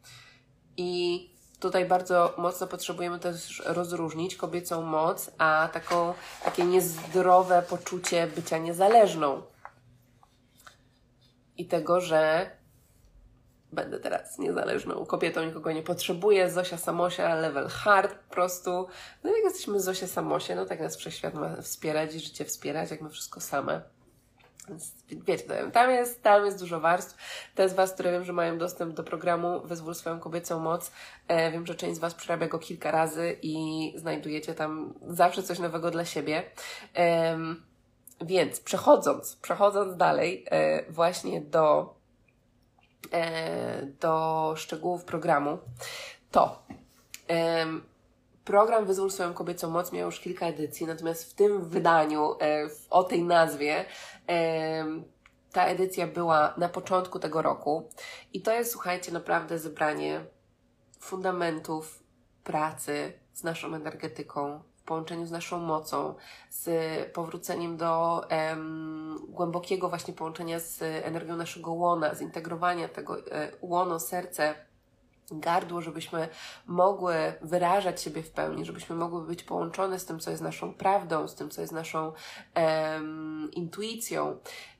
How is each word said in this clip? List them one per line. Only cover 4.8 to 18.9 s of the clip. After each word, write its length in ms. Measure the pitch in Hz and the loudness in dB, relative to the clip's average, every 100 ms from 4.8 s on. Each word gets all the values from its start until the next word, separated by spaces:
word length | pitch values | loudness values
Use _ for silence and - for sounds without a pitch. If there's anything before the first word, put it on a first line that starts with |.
moc, 500 | 165 156 165 190 - - | 0 2 2 0 -4 2
a 320 | 160 156 160 | 4 4 2
taką, 400 | 165 - 175 170 180 - - | -2 0 2 2 -2 -10 -6
takie 200 | - - | -2 2
niezdrowe 1000 | 175 185 170 - - 185 180 180 180 175 175 | 6 6 4 -2 -2 4 8 8 8 4 4
poczucie 580 | 180 - 180 - 175 165 165 | -4 -4 -6 0 2 2 -2
bycia 220 | 165 160 | -2 -2
niezależną. 840 | 165 170 196 233 196 165 147 135 - _ - _ _ _ _ _ _ _ _ _ - - _ _ _ _ _ _ _ - | 0 4 8 10 8 6 0 0 -8 _ -20 _ _ _ _ _ _ _ _ _ -20 -20 _ _ _ _ _ _ _ -12
I 80 | 170 | -2
tego, 340 | 170 151 175 | 0 4 2
że 500 | 165 156 156 160 196 - _ _ _ _ _ - - _ _ _ _ | 4 4 6 4 0 -8 _ _ _ _ _ -20 -20 _ _ _ _
będę 280 | - - - | -6 -4 -4
teraz 400 | - - - - | -2 -4 -4 -4
niezależną 680 | - - - - - - - | -2 0 0 0 -2 -6 -2
kobietą, 400 | 175 170 165 160 | 0 0 0 -4
nikogo 260 | 156 165 | -4 -4
nie 120 | 160 | -4
potrzebuję, 640 | 160 170 - 175 208 196 180 | -4 -4 -2 2 6 6 6
Zosia 280 | 175 180 170 | 2 -2 -4
Samosia, 580 | - 170 175 175 175 160 | -2 0 0 2 2 2
level 320 | 160 139 - | 0 -2 -4
hard 460 | - 214 196 202 | 0 6 6 6
po 200 | - - | -2 -6
prostu. 540 | 175 180 - 185 180 185 | 0 0 0 -2 -2 -2